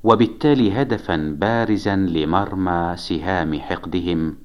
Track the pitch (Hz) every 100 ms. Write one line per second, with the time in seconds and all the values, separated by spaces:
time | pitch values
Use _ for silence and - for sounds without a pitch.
0 | 110 110 113 - 151 135 107 104 135 110
1 | - 82 76 73 101 117 110 104 101 98
2 | 95 82 76 90 101 95 92 87 85 87
3 | - 82 90 92 78 76 - 87 87 90
4 | 87 82 80 73